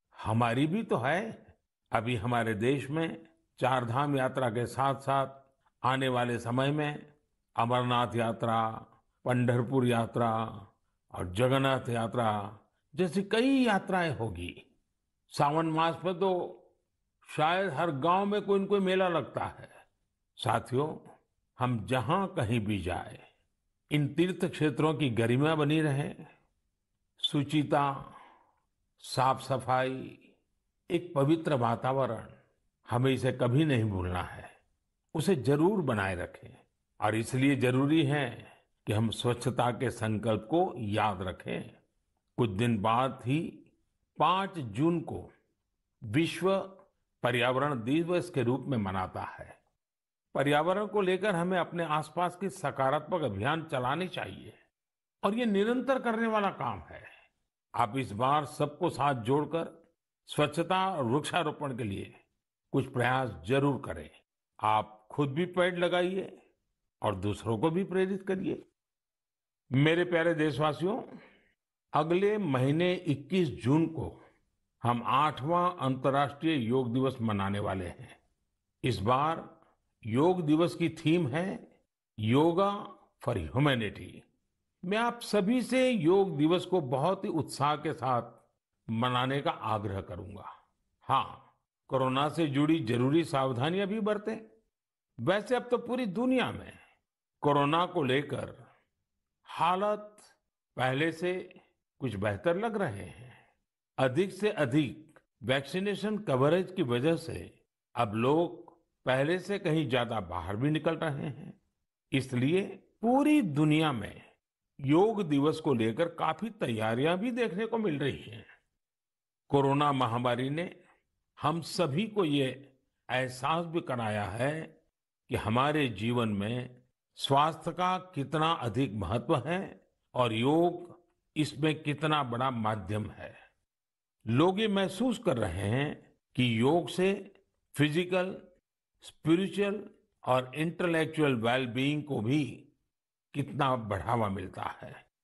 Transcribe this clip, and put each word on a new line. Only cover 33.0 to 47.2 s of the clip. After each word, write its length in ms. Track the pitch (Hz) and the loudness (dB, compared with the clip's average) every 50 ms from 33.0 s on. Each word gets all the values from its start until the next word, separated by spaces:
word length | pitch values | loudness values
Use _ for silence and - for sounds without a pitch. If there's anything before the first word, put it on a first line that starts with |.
| 127 135 | 2 2
इसे 200 | 131 107 113 127 | 2 2 0 -2
कभी 320 | 127 127 131 120 120 147 160 | 0 0 0 2 4 4 4
नहीं 200 | 151 135 113 110 | 4 4 2 2
भूलना 380 | 107 95 92 90 90 90 87 | 0 0 -2 -2 -2 -2 -4
है, 280 | 85 - - - - - - _ _ _ _ _ _ _ _ _ _ _ - | -4 -6 -10 -14 -16 -18 -20 _ _ _ _ _ _ _ _ _ _ _ -6
उसे 220 | 160 143 196 190 | -2 0 2 0
जरूर 460 | 135 101 131 143 143 160 190 220 196 | 2 2 2 4 4 4 2 2 2
बनाए 320 | 156 131 117 101 98 95 92 | 0 0 0 0 0 -2 -2
रखें। 420 | 87 87 - - - - - - - _ _ _ _ _ _ _ _ | -4 -6 -8 -10 -16 -20 -20 -20 -20 _ _ _ _ _ _ _ _
और 140 | 101 107 107 | 0 0 0
इसलिए 420 | 113 113 - 131 127 135 139 143 | 0 -2 -2 0 2 4 4 4
जरूरी 480 | 120 123 123 127 131 143 139 160 165 143 | 4 2 2 4 2 2 4 4 2 2
है 540 | 131 147 147 135 123 - - 104 - - - _ _ _ _ _ | 2 0 0 -2 -4 -8 -12 -16 -20 -20 -20 _ _ _ _ _
कि 60 | - | -2
हम 180 | 104 107 117 110 | 0 2 2 0
स्वच्छता 600 | 104 - - 120 120 120 - 127 - - 120 123 | -2 -2 -2 -2 -2 0 -2 -2 0 2 0 0
के 200 | 117 107 131 113 | 0 0 -2 -4
संकल्प 560 | - - 110 110 107 101 107 113 110 98 - - | -2 -4 -4 -2 -2 -2 0 0 0 0 -2 0
को 240 | 156 170 185 185 - | 0 0 0 0 -2
याद 460 | 123 113 101 104 107 104 107 98 90 | -6 -6 -2 0 0 0 0 0 -2
रखें। 480 | 95 92 85 - - 123 123 - - - - - _ _ _ _ _ _ _ _ _ _ _ | -6 -8 -8 -8 -8 -8 -8 -6 -8 -10 -16 -20 _ _ _ _ _ _ _ _ _ _ _
कुछ 140 | - 123 110 | -2 -2 0
दिन 280 | 95 98 120 120 113 101 | 0 0 0 0 0 2
बाद 440 | 95 110 113 120 135 131 - - - | 2 2 2 2 2 0 -2 -6 -4
ही 380 | 120 139 165 - - - - - _ _ _ _ _ _ _ _ _ _ - | -2 -2 -2 -2 -4 -10 -16 -20 _ _ _ _ _ _ _ _ _ _ 2
पाँच 400 | 147 165 180 190 196 190 196 170 | 2 4 4 2 0 -4 -6 -8
जून 420 | 131 107 95 120 156 170 175 160 | -8 -6 -2 2 2 4 2 2
को 320 | - - 107 90 87 - - _ _ _ _ _ _ _ _ _ _ _ _ _ 131 | -2 -4 -8 -10 -10 -14 -20 _ _ _ _ _ _ _ _ _ _ _ _ _ -8
विश्व 720 | 104 104 151 165 151 - - 170 190 196 190 190 - - - - _ _ _ _ _ _ _ | -2 0 2 2 0 -2 -2 0 0 0 0 -2 -6 -12 -20 -20 _ _ _ _ _ _ _